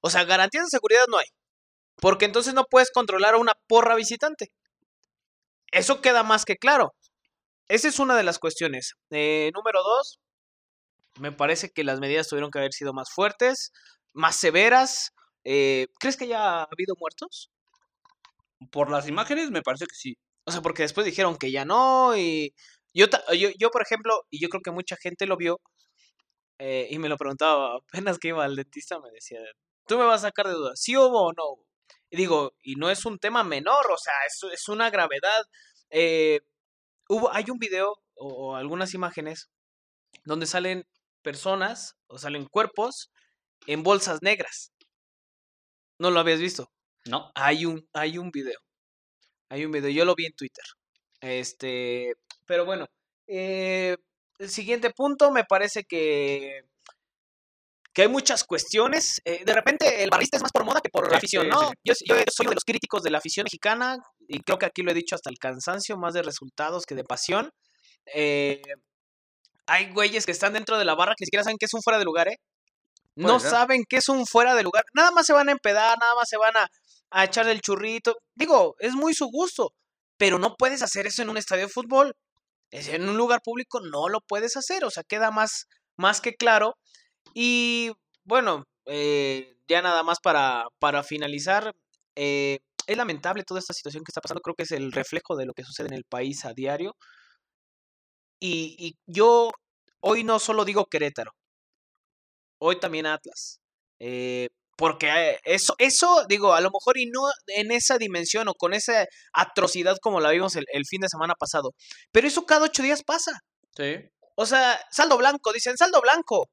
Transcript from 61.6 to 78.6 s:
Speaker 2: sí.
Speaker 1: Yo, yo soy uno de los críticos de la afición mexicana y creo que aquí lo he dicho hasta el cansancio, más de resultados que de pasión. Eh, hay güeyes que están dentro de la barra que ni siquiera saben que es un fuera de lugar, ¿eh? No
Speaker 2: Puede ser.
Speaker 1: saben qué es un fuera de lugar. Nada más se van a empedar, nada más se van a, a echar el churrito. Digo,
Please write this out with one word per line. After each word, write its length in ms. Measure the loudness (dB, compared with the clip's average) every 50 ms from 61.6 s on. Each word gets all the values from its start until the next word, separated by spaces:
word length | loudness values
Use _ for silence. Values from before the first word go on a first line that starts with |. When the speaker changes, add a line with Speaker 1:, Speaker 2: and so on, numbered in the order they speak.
| 2 2
Speaker 2:
sí. 60 | 0 _ _
Speaker 1:
Yo, 100 | 0 0 0 4
yo 180 | 4 4 4 4 2
soy 140 | 0 0 0
uno 80 | 0
de 40 | 0
los 100 | -2 0
críticos 360 | -2 -2 -2 -2 -2 -4 -2
de 80 | 0 0
la 80 | -2
afición 280 | -2 -2 -2 -4 -4 -4
mexicana 520 | -4 -6 -4 -2 -2 -2 0 -2 -4 -4 -8 -12 -20 _ _ _
y 140 | _ -10 -8
creo 180 | -2 -2 0 0
que 80 | 0
aquí 160 | -4 -4 -4 -2
lo 80 | -2
he 20 | -2
dicho 220 | -2 -2 -4 -8
hasta 160 | -8 -8 -12
el 80 | -12 -8
cansancio, 580 | -8 -8 -8 -6 -8 -8 -6 -6 -6 -8 -8
más 160 | -6 -6 -4 -4
de 80 | -4
resultados 640 | -6 -6 -8 -12 -14 -16 _ -6 -6 -6 -4 -6 -8
que 80 | -8 -10
de 100 | -10 -8
pasión. 460 | -8 -6 -6 -4 -2 -2 -2 -4 -4 _ _ _ _ _ _ _ _ _ _ _ -10 -4
Eh, 480 | -2 -2 0 0 0 0 -2 -4 -6 -8 -16 -16 _ _ _ _ _ _ _ _ _ _ _ _ _ _ _ _ _ _
hay 260 | 0 0 0 0 0
güeyes 360 | 0 0 0 0 0 -2 -4
que 40 | -4
están 220 | -4 -2 -2 -2 -2
dentro 240 | -2 -4 -2 0
de 80 | 0 2
la 80 | 2 2
barra 220 | 2 2 0 0
que 60 | -4 -4
ni 40 |
siquiera 160 | -4 -2 -2 -2
saben 140 | -2 -2
que 80 | -4 -4
es 80 | -4 -4
un 80 | -2
fuera 160 | 0 2 2
de 80 | 2 2
lugar, 220 | 0 0 0 0
¿eh? 100 | 0 -2 -6 _ _ _ _ _ _ _ _ _ _ _ _ _ _ _
No 120 | -2 2 2
Speaker 2:
Puede 100 | 4 4
ser. 100 | 4 2
Speaker 1:
saben 340 | 2 2 4 4 2 0 0 _
qué 80 | 0
es 120 | 0 2 2
un 180 | 0 -2 -2
fuera 260 | 2 4 4 6 6 4
de 80 | 4
lugar. 240 | 2 2 2 0 0 2 _
Nada 160 | 4 4 6
más 160 | 6 4 4
se 80 | 6 6
van 160 | 4 6 4
a 20 |
empedar, 460 | 0 0 2 2 2 4 4 4 2 4
nada 140 | 2 2 2
más 160 | 2 0 -2
se 80 | 0
van 180 | 2 2 4 4
a, 120 | 2 0 0 _ _ _ _ _ _ _ _
a 160 | 2 2 2
echar 220 | 4 4 2 2
el 140 | 2 2 0
churrito. 540 | 0 -4 -4 -2 -2 -6 -6 -2 _ 0 0 0 _ _ _
Digo, 400 | -4 2 4 6 6